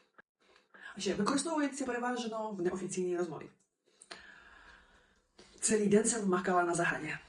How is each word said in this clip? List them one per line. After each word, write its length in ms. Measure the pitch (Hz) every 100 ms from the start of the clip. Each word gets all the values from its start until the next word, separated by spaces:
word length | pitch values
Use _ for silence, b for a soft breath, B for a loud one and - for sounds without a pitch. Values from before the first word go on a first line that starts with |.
| _ _ - _ B B B B B B
А 20 |
ще 140 | 196
використовується 720 | 175 202 269 330 311 285 -
переважно 680 | 247 240 247 247 226 220 214
в 120 | 196
неофіційній 540 | 175 185 180 185 180 175
розмові. 300 | 175 143 - - _ _ _ _ - B B B B B B B B B B B _ - - -
«Цілий 280 | - 214 208
день 160 | 202
jsem 220 | 233 226 196
makala 400 | 180 190 180 175
na 80 |
zahradě». 440 | 170 160 - 151 -